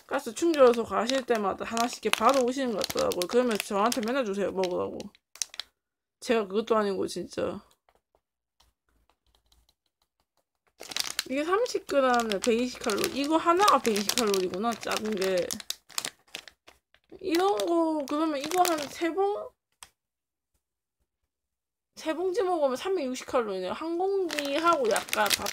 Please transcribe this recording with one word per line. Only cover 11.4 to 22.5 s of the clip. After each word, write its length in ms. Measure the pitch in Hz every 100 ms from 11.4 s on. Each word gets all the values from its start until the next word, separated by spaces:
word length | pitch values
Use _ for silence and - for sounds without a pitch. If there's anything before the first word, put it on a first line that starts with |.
삼십 440 | 320 403 494 - -
그램에 520 | 285 262 240 226 190
백이십 400 | 247 226 247 -
칼로리. 380 | - 202 - 247
이거 180 | 285 320
하나가 420 | 339 349 415 277
백이십 360 | 233 208 202 -
칼로리구나, 560 | 214 190 185 185 233
작은 420 | 220 - 196 214 208
게. 320 | 190 180 - 220 - - - - - - _ - - - - - _ _ _ -
이런 340 | - 339 392 415 381
거, 400 | 339 320 311 269
그러면 300 | 294 320 277
이거 220 | 302 359
한 140 | 349 311 269
세 220 | - 339
봉? 360 | 339 403 415 - - _ _ - _ _ _ _ _ _ _ _ _ _ _ _ _ _ _ _ _ _ _ _ -
세 180 | 311
봉지 300 | 311 370 381
먹으면 320 | 370